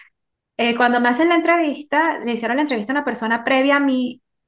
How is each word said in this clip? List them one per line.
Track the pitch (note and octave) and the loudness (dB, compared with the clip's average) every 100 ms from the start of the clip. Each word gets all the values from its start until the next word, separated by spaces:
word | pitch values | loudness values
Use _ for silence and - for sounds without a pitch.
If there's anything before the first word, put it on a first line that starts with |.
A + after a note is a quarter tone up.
| - _ _ _ _ - | -20 _ _ _ _ -4
Eh, | A#3 A#3+ | -2 2
cuando | A#3+ A#3+ | 2 2
me | A#3+ | 2
hacen | B3 E4+ | 2 2
la | E4 | 2
entrevista, | E4 E4+ D4+ - - D4 E4 - | 2 2 0 -4 -4 -2 0 -2
le | A3+ | -4
hicieron | A3 A3+ C4 | -4 -2 -2
la | |
entrevista | D4 A#3 G#3 | -2 -4 -4
a | C#4+ | -4
una | |
persona | C#4 A#3 G3+ A#3 | -4 -4 -2 -2
previa | C4 C4 C#4 C#4+ | 0 2 2 2
a | |
mí | C#4 B3+ B3 - _ _ | 2 0 -2 -8 _ _